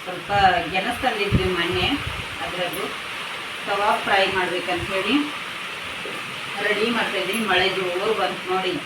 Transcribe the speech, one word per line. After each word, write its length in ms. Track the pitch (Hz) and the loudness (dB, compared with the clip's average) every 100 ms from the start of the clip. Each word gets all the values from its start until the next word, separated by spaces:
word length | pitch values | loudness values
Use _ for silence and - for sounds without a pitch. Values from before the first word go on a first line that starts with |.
ಸ್ವಲ್ಪ 280 | - 180 190 202 196 180 170 | -8 -8 0 6 6 6 2
ಗೆಣಸ್ 300 | 190 220 - | -2 0 0
ತಂದಿದ್ವಿ 420 | 262 208 202 190 | 0 0 2 4
ಮೊನ್ನೆ, 440 | 185 180 170 359 359 285 - - - - | 4 2 0 2 2 0 -2 -6 -6 -6
ಅದ್ರದ್ದು 460 | - - - - - - - - - - - - - | -6 -2 -4 -2 -6 -6 -8 -8 -8 -8 -8 -8 -2
ಕಬಾಬ್ 360 | 202 208 226 | 2 4 2
ಫ್ರೈ 260 | 226 202 190 | 4 4 4
ಮಾಡ್ಬೇಕಂತ 640 | 190 180 175 170 175 170 | 2 0 -2 -2 -2 0
ಹೇಳಿ 260 | 190 196 277 294 - - - - - - - - - - - - 202 | -2 2 2 2 -4 -8 -8 -8 -8 -8 -8 -8 -8 -8 -8 -8 -2
ರೆಡಿ 280 | 202 202 226 | 0 2 2
ಮಾಡ್ತಾಯಿದ್ದೀನಿ. 560 | 226 202 196 190 220 214 | 2 0 -2 -2 -2 2
ಮಳೆ 240 | 180 190 | 4 2
ಜೋರು 440 | 185 180 180 214 | 2 0 0 0
ಬಂತು 400 | 208 359 180 185 | 2 0 -2 -2
ನೋಡಿ. 180 | 185 370 151 | 0 0 -2